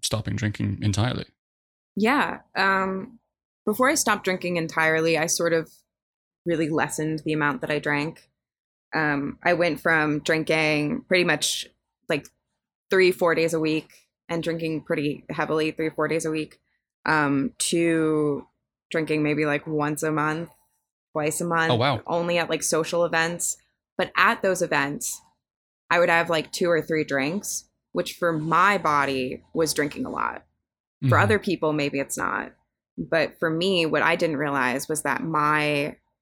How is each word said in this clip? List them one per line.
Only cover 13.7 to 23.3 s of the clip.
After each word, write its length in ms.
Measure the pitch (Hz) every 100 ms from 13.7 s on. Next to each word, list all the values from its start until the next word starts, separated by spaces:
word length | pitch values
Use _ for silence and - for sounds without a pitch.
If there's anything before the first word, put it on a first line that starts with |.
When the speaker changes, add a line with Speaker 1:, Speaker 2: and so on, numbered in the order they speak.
| 156 - - _ _ -
Speaker 2:
and 120 | 170
drinking 420 | 165 165 160 160
pretty 420 | - 165 147 131 -
heavily 440 | 143 151 156 156
three, 180 | - 156
four 180 | - 156
days 160 | 160
a 60 | 156
week, 280 | 156 156 - _ _ _ _
um, 480 | - 156 143 139 135 -
to 880 | - 170 170 160 156 156 147 143 - _ _ _ _
drinking 320 | 170 156 156
maybe, 220 | 151 147
like, 220 | 151 147 -
once 360 | 151 147 151
a 80 | 156
month, 380 | 156 151 160 170 _ _ _ _ _ _
twice 300 | 156 151 156
a 20 |
month, 280 | 175 165 160
Speaker 1:
Oh, 40 | 156
wow. 240 | 143 123 -
Speaker 2:
only 320 | 170 170 175
at, 100 | 160
like, 140 | 160
social 420 | - 160 160 175
events. 540 | 170 165 165